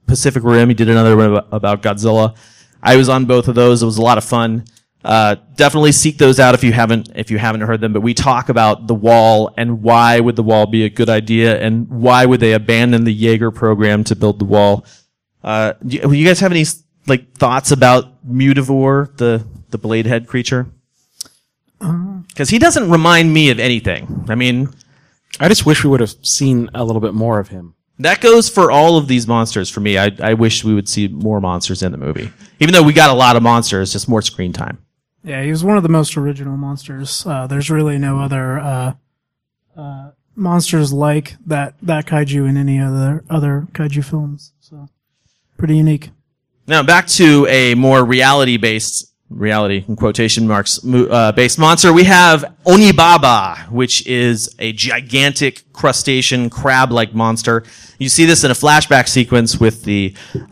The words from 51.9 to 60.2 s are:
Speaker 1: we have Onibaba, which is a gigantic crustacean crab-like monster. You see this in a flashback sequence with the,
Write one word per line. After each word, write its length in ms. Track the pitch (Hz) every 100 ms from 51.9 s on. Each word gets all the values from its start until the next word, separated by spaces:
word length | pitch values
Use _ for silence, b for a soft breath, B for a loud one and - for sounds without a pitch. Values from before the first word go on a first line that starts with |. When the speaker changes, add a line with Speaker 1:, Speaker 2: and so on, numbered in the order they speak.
Speaker 1:
we 120 | 165
have 400 | 185 185 175 156 - _
Onibaba, 1040 | 180 196 208 156 170 170 135 113 95 82 82
which 360 | 120 127 - -
is 480 | 123 123 110 - -
a 140 | 113
gigantic 1000 | 107 127 117 127 135 143 139 139 - _
crustacean 760 | - 147 - - 131 - 127 120
crab-like 680 | - 139 131 131 117 110
monster. 500 | 110 113 113 117 117 113 B B B
You 100 | 135
see 160 | 170
this 200 | 165 160
in 60 | 139
a 40 |
flashback 540 | 123 151 151 - 135 120
sequence 500 | 131 117 120 113 -
with 260 | 113 110
the, 300 | 104 101 95 -